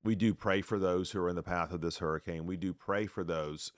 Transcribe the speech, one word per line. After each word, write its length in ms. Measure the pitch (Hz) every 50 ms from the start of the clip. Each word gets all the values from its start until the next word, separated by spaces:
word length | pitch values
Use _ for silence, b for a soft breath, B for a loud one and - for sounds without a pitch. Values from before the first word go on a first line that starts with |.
| -
we 120 | 110 110
do 180 | 90 113 110 98
pray 280 | - - 104 95 98
for 160 | 92 - 110
those 340 | 101 95 90 90 90 90 -
who 80 | - 98
are 100 | 90 87
in 60 | 87
the 80 | 85 82
path 280 | 87 87 87 82 82
of 100 | 90 85
this 160 | 80 82 -
hurricane. 480 | - 87 78 80 78 - 92 82 82 82
We 120 | 90 95
do 160 | 85 95 92 85
pray 340 | - - - 98 104 107
for 160 | 95 - 101 90
those 480 | 85 82 80 76 76 78 78 - - -